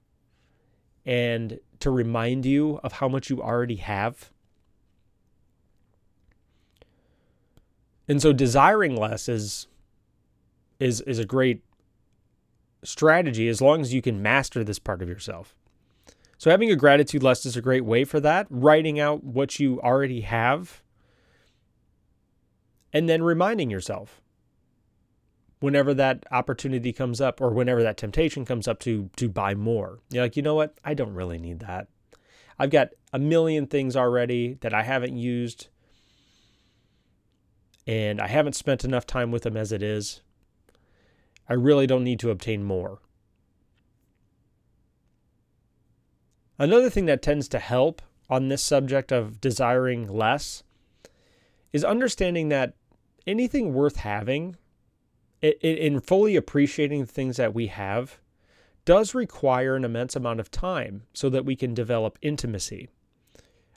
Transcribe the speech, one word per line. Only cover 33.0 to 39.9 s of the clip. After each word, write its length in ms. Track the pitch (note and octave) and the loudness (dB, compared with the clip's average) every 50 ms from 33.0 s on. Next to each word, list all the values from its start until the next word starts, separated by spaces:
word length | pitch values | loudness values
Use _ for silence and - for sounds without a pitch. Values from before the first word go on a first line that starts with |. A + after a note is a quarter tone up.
| _ _ - | _ _ -4
a 60 | C3 | -2
million 480 | C#3+ D3+ E3 E3 D#3+ D#3+ D#3 D3+ C#3+ C#3 | 0 2 4 4 4 2 2 0 -2 0
things 280 | - C#3+ C3+ C3 A#2+ | -2 -2 0 0 0
already 600 | C3+ B2 B2 B2 B2 A#2+ A#2+ B2 A#2+ A#2+ A#2+ C3 - | 0 2 2 2 2 0 0 0 -2 -2 -4 -6 -8
that 120 | - A2+ G#2 | -6 -2 -2
I 80 | G#2+ | 0
haven't 360 | A2 A#2+ C3+ C3 A#2+ B2+ B2+ A#2+ | 0 0 -2 -2 -4 -4 -6 -6
used, 500 | A#2 B2 A#2+ A#2+ A#2+ A#2 - - - - _ _ _ _ _ _ _ _ _ _ _ _ _ _ _ _ _ _ _ _ _ _ _ _ _ _ _ _ _ _ _ _ _ _ _ _ _ _ _ _ _ _ _ | -4 -4 -4 -4 -4 -6 -8 -12 -18 -20 _ _ _ _ _ _ _ _ _ _ _ _ _ _ _ _ _ _ _ _ _ _ _ _ _ _ _ _ _ _ _ _ _ _ _ _ _ _ _ _ _ _ _
and 340 | - A2+ A2 G#2+ G#2 G#2 G#2 | -4 -4 -2 -2 -2 -2 -4
I 60 | G2+ | -4
haven't 300 | F#2 A#2 D3+ D3+ D3 C3+ | 0 2 2 2 2 -2
spent 280 | - - D3 C3+ B2 - | -4 -2 -2 -2 0 -2
enough 220 | B2+ C3 B2 - | -2 -2 -2 -2
time 240 | - - B2+ A#2+ A#2 | -4 -4 -4 -2 -2
with 140 | A#2 A#2 - | -2 -4 -4
them 120 | A#2 G#2+ | -4 -4
as 160 | A2 A2 G2+ | -4 -4 -4
it 120 | A2 G2 G#2 | -4 -4 -4
is. 400 | G#2 | -4